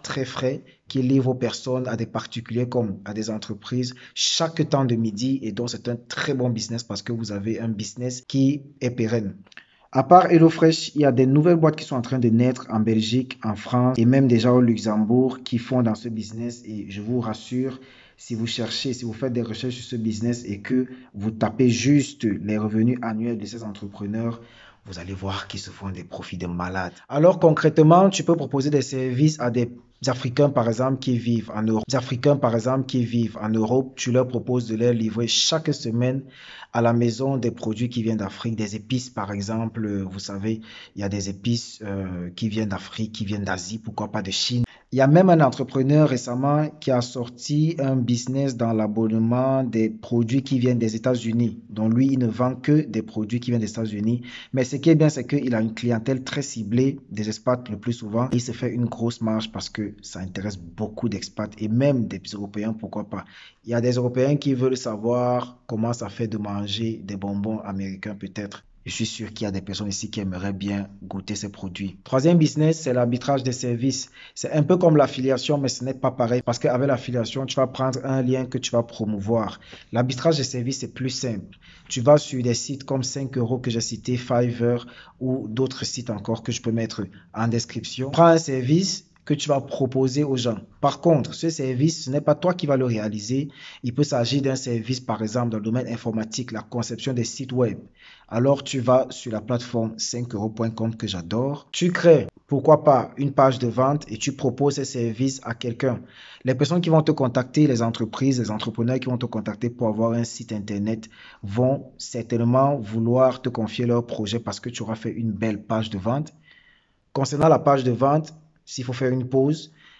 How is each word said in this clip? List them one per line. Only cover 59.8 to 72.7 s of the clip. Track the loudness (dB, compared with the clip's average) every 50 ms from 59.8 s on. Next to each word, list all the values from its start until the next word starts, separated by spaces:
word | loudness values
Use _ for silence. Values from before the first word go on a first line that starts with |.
| -6 -8 -8 -12
ça | -16 -14 -12 -10
intéresse | -10 -8 -8 -6 -6 -6 -8
beaucoup | -8 -12 -14 -8 -8 -8 -6 -6 -4 -4 -4
d'expats | -4 -4 -8 -10 -8 -8 -8 -8 -8
et | -6 -4
même | 0 2 2 4 4 2 2 0
des | -2 -6 -10 -10 -10 -10
Européens, | -10 -10 -8 -6 -4 -4 -4 -4
pourquoi | -6 -8 -10 -8 -8 -8 -8
pas. | -10 -10 -12 -14 -20 -20 -20 -20 _ _ -6
Il | -2
y | -2
a | 0
des | 2 2 2
Européens | 2 0 0 2 2 2 2 2
qui | 2 2 0 0
veulent | 2 2 0 0
savoir | 0 -4 -6 -6 -2 -2 0 0 2 2 2 0 0 -2 -6 -12 _ _
comment | -6 -4 -2 0 -2 -2
ça | -4 -6 -10
fait | -6 -6 -4
de | -4 -4
manger | -4 -4 -4 -4 -4 -4 -4 -4 -2 -2 -4 -4 -6 -8
des | -10 -8
bonbons | -6 -4 -4 -4 -2 -2 -4 -4 -6
américains | -6 -6 -6 -6 -6 -8 -8 -8 -10 -10 -10
peut-être. | -10 -12 -12 -10 -10 -10 -10 -12 -16 _ _ _ -18 -14
Je | -10 -6
suis | -6 -6
sûr | -6 -6 -8 -10 -10 -8
qu'il | -6 -6
y |
a | -4
des | -6 -6
personnes | -8 -8 -8 -6 -6
ici | -6 -6 -6 -8 -8
qui | -6 -6
aimeraient | -6 -4 -6 -4 -6 -6 -6
bien | -4 -4 -4 -4 -4 -6 -8 -12 -16
goûter | -14 -10 -10 -10 -8 -8 -8
ces | -8 -8 -10
produits. | -10 -10 -12 -10 -8 -8 -8 -8 -8 -10 -6
Troisième | 0 0 4 4 6 6
business, | 6 4 4 2 2 2 2